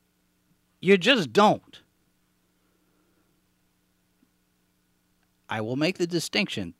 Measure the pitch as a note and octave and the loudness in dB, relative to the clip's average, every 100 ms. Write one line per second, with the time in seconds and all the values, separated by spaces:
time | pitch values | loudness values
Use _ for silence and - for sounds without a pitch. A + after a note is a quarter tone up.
0 | _ _ _ _ _ _ _ _ F3 G3 | _ _ _ _ _ _ _ _ 2 4
1 | F3+ C4 C#3+ B2+ G#3 A#2+ - - _ _ | 4 2 2 4 4 4 -4 -20 _ _
2 | _ _ _ _ _ _ _ _ _ _ | _ _ _ _ _ _ _ _ _ _
3 | _ _ _ _ _ _ _ _ _ _ | _ _ _ _ _ _ _ _ _ _
4 | _ _ _ _ _ _ _ _ _ _ | _ _ _ _ _ _ _ _ _ _
5 | _ _ _ _ - A2 A2 C3 D#3 F#3 | _ _ _ _ -10 -8 -6 -4 -4 -4
6 | F3 E3+ - G#3 F#3+ - F2 - | -4 -6 -6 -4 -4 -6 -12 -8